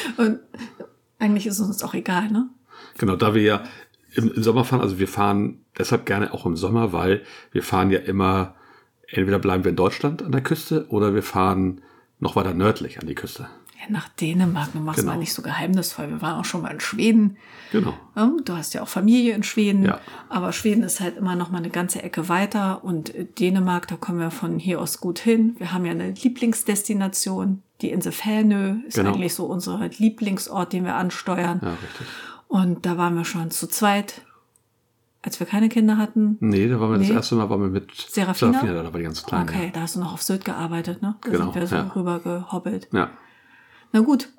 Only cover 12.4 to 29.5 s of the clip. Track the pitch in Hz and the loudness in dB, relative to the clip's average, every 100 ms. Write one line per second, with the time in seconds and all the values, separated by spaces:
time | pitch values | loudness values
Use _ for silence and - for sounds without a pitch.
12.4 | 95 85 104 - - - 78 - - - | 0 2 2 2 -4 -10 -10 -8 -10 -12
13.4 | 127 - - - - 196 - - 160 175 | -14 -16 -20 -16 -6 -6 -6 -6 0 2
14.4 | 180 165 147 160 151 156 - 170 165 - | 2 2 -4 -4 -4 -2 -2 -2 -4 -6
15.4 | 160 151 170 190 175 - 147 156 160 160 | -6 -4 0 0 0 -6 -8 -6 -4 -4
16.4 | - 180 - 156 - 208 220 220 208 - | -6 -6 -6 -8 -6 2 6 6 4 0
17.4 | - - - 214 - - - - 233 320 | -20 -20 -4 -2 -2 -4 -8 0 2 2
18.4 | - 170 156 - - 185 202 247 240 214 | -4 -6 -6 -8 -6 0 4 6 4 0
19.4 | 208 - 208 196 190 - - - - 202 | -2 2 4 4 2 0 -8 -18 -4 -2
20.4 | 180 - 220 214 185 - 175 - 190 175 | -2 0 2 2 2 -2 -4 -2 -2 -2
21.4 | 175 180 165 175 180 - 180 - 175 175 | -2 -4 -4 -2 -4 -4 -6 -4 0 0
22.4 | 202 208 196 190 185 165 156 - 180 - | 0 0 0 -2 -4 -4 -4 -8 -8 0
23.4 | 180 190 185 175 - 165 - 175 165 165 | 2 4 2 0 -4 -10 -4 -2 -2 -4
24.4 | 170 165 180 170 156 - 180 170 226 226 | -4 -2 -2 -2 -4 -4 -4 -2 2 4
25.4 | 226 233 180 180 175 170 180 190 247 247 | 4 0 -4 -2 -2 -2 -6 -2 -2 0
26.4 | 233 226 - 202 - 202 196 - 196 190 | 0 0 0 -2 0 -2 -2 -2 -4 -2
27.4 | 196 190 _ - - 185 170 156 214 214 | -2 -2 _ -8 -4 -2 -2 -4 -2 4
28.4 | 214 202 196 214 277 - 202 196 175 - | 4 4 0 -2 -2 0 2 2 -2 -2
29.4 | 180 | -4